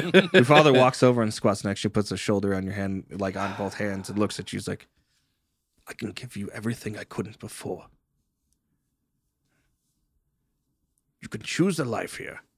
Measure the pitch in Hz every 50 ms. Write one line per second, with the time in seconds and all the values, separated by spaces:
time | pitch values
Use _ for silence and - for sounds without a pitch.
0 | - 180 156 196 190 175 - 185 120 120 147 151 156 151 131 131 127 127 - -
1 | 135 127 123 120 113 107 107 - - 120 - - - 104 98 - - 104 - 107
2 | 101 - 98 95 - - 104 98 101 98 98 95 95 95 98 101 98 98 98 95
3 | - - - 95 98 95 90 98 98 98 98 - 101 95 - - 107 101 98 98
4 | 95 - 98 104 107 98 - - 101 - - 101 104 - 98 - - _ _ _
5 | _ _ _ _ _ _ _ _ _ _ _ _ _ _ _ _ _ - - -
6 | 120 104 101 - - 123 - 98 101 - - 113 107 113 120 - - 107 104 -
7 | - - - - 98 90 - - - 107 - - - - 92 82 - - _ _
8 | _ _ _ _ _ _ _ _ _ _ _ _ _ _ _ _ _ _ _ _
9 | _ _ _ _ _ _ _ _ _ _ _ _ _ _ _ _ _ _ _ _
10 | _ _ _ _ _ _ _ _ _ _ _ _ _ _ _ _ _ _ _ _
11 | _ _ _ _ - - - 110 - - - - 170 202 175 160 143 120 107 98
12 | 90 - - - - - - - - _ _